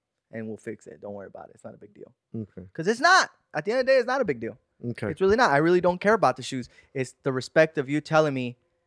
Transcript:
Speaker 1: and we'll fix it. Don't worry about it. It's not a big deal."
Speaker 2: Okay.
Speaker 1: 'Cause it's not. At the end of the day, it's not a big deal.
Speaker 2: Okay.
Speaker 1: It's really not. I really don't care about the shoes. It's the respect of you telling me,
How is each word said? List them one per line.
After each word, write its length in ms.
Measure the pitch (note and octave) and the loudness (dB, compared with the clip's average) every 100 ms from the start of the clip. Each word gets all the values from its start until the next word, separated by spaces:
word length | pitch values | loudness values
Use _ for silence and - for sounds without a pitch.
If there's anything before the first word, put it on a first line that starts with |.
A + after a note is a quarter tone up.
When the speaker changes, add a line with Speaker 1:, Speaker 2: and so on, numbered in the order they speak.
| _ _ _ | _ _ _
Speaker 1:
and 140 | A2+ A2 | -12 -10
we'll 80 | G#2 | -12
fix 280 | A#2 G#2 - | -12 -14 -16
it. 140 | - | -18
Don't 120 | G#2 | -14
worry 140 | G2+ F#2+ | -14 -14
about 180 | - - | -16 -20
it. 40 | _ | _
It's 80 | |
not 100 | A2 | -20
a 40 | - | -20
big 160 | G#2 G#2 | -20 -20
deal." 160 | G2+ _ _ A2+ | -20 _ _ -12
Speaker 2:
Okay. 320 | G#2 - F#2 | -10 -14 -18
Speaker 1:
'Cause 140 | - E3 | -8 -4
it's 120 | A#3 | 0
not. 300 | E4 F#4 - _ _ | 4 4 2 _ _
At 100 | D3+ | -8
the 80 | F3 | -4
end 80 | B3+ | -2
of 60 | B3+ | 2
the 60 | |
day, 40 | C4+ | 2
it's 60 | A#3 | 2
not 120 | C4+ | -2
a 60 | G3+ | -2
big 160 | A#2+ | -4
deal. 160 | A2 A2 _ _ A#2+ | -6 -12 _ _ -10
Speaker 2:
Okay. 220 | A#2 G#2 | -6 -6
Speaker 1:
It's 100 | D3+ | 0
really 160 | F#3+ A3 | 2 4
not. 120 | A#3+ | 4
I 60 | C#3 | 4
really 220 | E3 F3+ | 4 4
don't 200 | F3 F3+ | 2 2
care 120 | G3+ | 2
about 220 | G#3+ C#3 B2+ | 4 2 0
the 80 | |
shoes. 240 | B2 C3 A#2 _ _ | -6 -8 -10 _ _
It's 220 | C#3 B2+ _ | -8 -8 _
the 80 | C#3+ | -4
respect 460 | C3 - D#3+ D#3+ D#3 | -4 -2 2 2 2
of 120 | C3 | -4
you 120 | D3 | -4
telling 320 | - D#3 D3+ C3+ | 0 2 2 0
me, 220 | B2 B2 _ _ | -6 -10 _ _